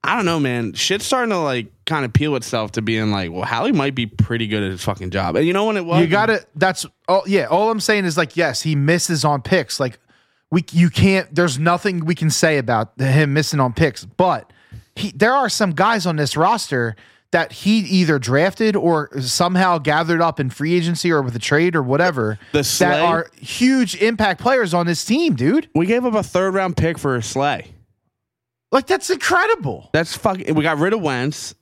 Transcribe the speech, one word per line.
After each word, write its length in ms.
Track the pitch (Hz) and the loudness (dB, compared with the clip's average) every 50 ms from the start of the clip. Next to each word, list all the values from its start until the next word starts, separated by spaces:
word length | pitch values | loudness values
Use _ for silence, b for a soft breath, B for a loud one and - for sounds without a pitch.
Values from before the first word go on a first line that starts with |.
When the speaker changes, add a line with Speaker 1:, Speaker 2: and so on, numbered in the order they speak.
Speaker 1:
I 120 | - - 196 | -2 -2 -2
don't 80 | 240 202 | 0 0
know, 160 | 170 170 160 | 0 0 0
man. 320 | 143 127 123 120 117 104 | 0 0 -2 -2 -4 -6
Shit's 320 | - - - - 185 208 - | -6 -6 -2 -2 -2 -4 -2
starting 260 | - 269 254 247 226 | -2 -2 -2 0 -2
to, 80 | 202 175 | -2 -2
like, 280 | 160 143 127 120 110 - _ _ _ | -2 -2 -2 -4 -6 -8 _ _ _
kinda 240 | - 160 151 135 117 | -4 -4 -2 -4 0
peel 260 | - - 147 151 143 | 0 0 0 2 -2
itself 360 | 127 110 - - 117 110 104 | -4 -4 -4 -4 -4 -4 -4
to 100 | - - | -6 -6
being 280 | 107 110 113 110 110 107 | -2 -2 -2 0 0 0
like, 180 | 104 98 92 85 | -2 -2 -4 -6
"Well, 100 | 82 92 95 | -6 -6 -6
Howie 260 | - 120 117 180 254 | -4 -4 -2 0 0
might 220 | 254 156 135 139 135 | 0 2 0 0 -2
be 120 | 123 117 | -4 -6
pretty 400 | 107 - - 104 - 117 117 113 104 | -6 -2 -2 -2 0 0 -4 -2 -2
good 140 | 107 107 | -2 -2
at 80 | 101 95 | -2 -2
his 120 | 92 87 - | -4 -4 -4
fucking 260 | 110 98 92 92 90 | -6 -4 -4 -6 -6
job." 260 | 90 95 98 85 82 | -4 -2 -2 0 0
And 100 | 107 156 | 0 0
you 60 | 170 | 2
know 140 | 180 196 208 | 2 0 0
when 100 | 220 214 | 0 -2
it 80 | 202 175 | -2 -2
was? 160 | 170 170 165 | 0 2 2
Speaker 2:
You 60 | 175 160 | 4 4
gotta, 360 | 175 202 220 220 220 190 - _ _ | 2 2 2 2 0 -2 -4 _ _
that's 300 | 147 185 190 180 - - 151 _ _ _ - | 0 0 0 0 -2 -10 -12 _ _ _ 0
all, 140 | 185 196 - | 0 2 2
yeah, 180 | 190 196 190 131 | 2 0 0 2
all 240 | 110 160 180 214 220 | 2 0 2 2 2
I'm 100 | 226 214 | 0 -2
saying 240 | - - 214 208 190 | 0 0 0 0 0
is, 100 | 175 147 | 0 0
like, 200 | 175 165 - - | -2 -2 -2 0
yes, 260 | 170 170 147 123 - | -2 -2 0 -2 -2
he 120 | - 156 156 | -2 -2 0
misses 480 | 143 139 151 170 175 - - 170 143 117 | 2 2 2 2 2 0 -2 -2 0 0
on 180 | 151 147 135 | 0 0 0
picks. 360 | 113 - 185 180 127 - - - | 0 0 0 0 0 -2 -4 -4
Like, 180 | 143 127 110 _ _ _ _ _ _ _ _ _ _ _ | -4 -4 -4 _ _ _ _ _ _ _ _ _ _ _
we, 140 | 156 180 160 - | -2 -2 -2 0
you 180 | - 170 175 165 | 2 2 2 4
can't, 420 | - - - 196 190 190 175 - 147 | 4 4 4 4 4 2 0 -2 0
there's 240 | 165 175 170 127 131 | 0 0 0 0 0
nothing 460 | 156 170 175 175 - 208 185 175 160 | 2 2 2 2 0 -2 -2 -2 -2
we 100 | 160 170 | -2 -2
can 160 | - 160 160 | 0 0 -2
say 280 | 135 - - 160 156 143 | 2 2 2 2 2 2
about 420 | 127 113 120 107 113 - _ - | 0 0 0 0 0 -2 _ -4
him 320 | 127 135 131 151 156 143 139 | 0 2 4 4 4 4 2
missing 240 | 151 151 - 156 143 | 0 0 0 0 0
on 140 | 131 123 | 0 0
picks, 320 | 113 - 165 143 - - - | 2 2 0 0 0 -6 -18
but 480 | 92 _ - 180 180 151 113 - _ b b b b b b b b b | -16 _ 0 0 0 0 -2 -6 _ b b b b b b b b b
he, 160 | - - 202 | -8 -8 -8
there 200 | 190 151 208 233 262 | 0 2 2 2 4
are 140 | 285 262 208 | 2 0 0
some 240 | - - 220 185 | 0 0 0 -2
guys 340 | 156 139 185 220 233 214 165 | 2 2 2 2 2 0 -2
on 80 | 180 160 | -2 0
this 200 | 151 147 131 - | 0 -2 -2 0
roster 580 | 147 165 190 233 226 - - 147 127 120 113 104 b b b b b b b | 2 2 2 2 0 -2 -4 -2 -2 -2 -4 -6 b b b b b b b
that 180 | - 170 160 - | 0 0 0 -2
he 280 | - - - 190 220 226 | -6 -4 0 2 2 2
either 420 | 190 139 190 185 180 151 151 139 | 2 2 2 2 4 4 2 0
drafted 560 | 117 110 131 139 165 190 190 - 226 220 202 | 0 0 2 2 2 2 0 0 0 0 2
or 340 | 190 - 170 170 156 147 - - 143 | 2 2 2 0 0 -2 -4 -8 -8
somehow 580 | 127 123 - - 175 175 185 180 190 185 175 160 | -6 -4 0 0 0 2 2 2 2 2 2 0
gathered 420 | 135 156 147 156 170 160 170 165 | 0 0 0 0 0 0 0 2
up 160 | 170 165 151 - | 2 0 0 -2
in 120 | 139 127 | -6 -6
free 240 | - - 143 160 175 | -4 -4 -2 0 0
agency 340 | 175 160 170 170 151 - 175 | 2 2 0 -2 0 0 2
or 100 | 165 147 | 2 2
with 140 | 135 123 117 | 0 -2 -6
a 60 | 120 | -6
trade 340 | - - 147 151 170 180 165 | -2 0 2 2 2 2 2
or 80 | 160 | 0
whatever 560 | 135 123 135 147 175 180 160 131 113 107 110 - B B | 0 0 2 2 2 2 0 0 -2 -2 -4 -6 B B
Speaker 1:
The 60 | B 147 | B -2
Speaker 2:
that 60 | 135 | 0
Speaker 1:
Slay? 360 | - - - 185 180 143 151 | 0 0 0 2 2 2 2
Speaker 2:
are 280 | 165 170 165 165 165 - _ _ | 2 2 0 0 -4 -6 _ _
huge 560 | - - - - 247 254 269 262 247 185 - | -14 -12 -2 2 2 4 4 4 2 0 0
impact 440 | - 196 226 233 208 214 202 180 - | 0 0 0 2 2 0 0 0 0
players 320 | - 240 269 254 226 175 | 0 0 2 2 2 2
on 140 | 165 175 170 | 0 0 2
this 180 | 170 170 - - | 0 -2 -2 0
team, 300 | - 226 302 339 320 185 | 0 0 2 2 0 0
dude. 340 | 113 123 151 233 320 - - _ | 2 2 2 2 2 0 0 _
Speaker 1:
We 120 | 156 175 | 0 2
gave 180 | 185 233 247 247 | 2 0 0 0
up 100 | 247 220 | 0 0
a 80 | 214 | 0
third 320 | 185 - - 180 190 190 185 | -2 0 0 0 0 2 0
round 220 | 196 190 180 165 | 0 -2 -2 -2
pick 200 | - 160 165 165 | -2 -2 -2 -2
for 200 | - - 143 131 | -2 -2 -2 -2
a 60 | 120 110 | -2 -4
Slay. 420 | - - 135 139 143 131 92 - - - _ _ _ _ _ _ _ _ _ _ _ _ _ _ _ _ _ _ _ | -4 -4 -2 -2 -2 -2 -4 -8 -16 -20 _ _ _ _ _ _ _ _ _ _ _ _ _ _ _ _ _ _ _
Speaker 2:
Like, 140 | - 269 - | 0 0 2
that's 240 | - 370 - - - | 2 -2 -2 0 -4
incredible. 800 | 370 277 - - 359 349 381 427 453 359 202 135 101 - - _ | -4 -2 0 0 0 2 2 0 0 -2 -2 -8 -8 -8 -8 _
Speaker 1:
That's 240 | - 156 170 - - | -2 -2 -2 -2 -8
fucking, 380 | - - 220 190 185 - - 160 | -4 -4 -4 -4 -2 -4 -2 0
we 80 | 156 | 0
got 160 | 147 165 156 143 | 0 0 0 0
rid 140 | 160 190 | 0 0
of 80 | 214 226 | 0 -2
Wentz. 540 | 175 151 131 123 123 147 151 - - - - _ | -2 -2 -2 -2 -4 -4 -6 -8 -14 -14 -16 _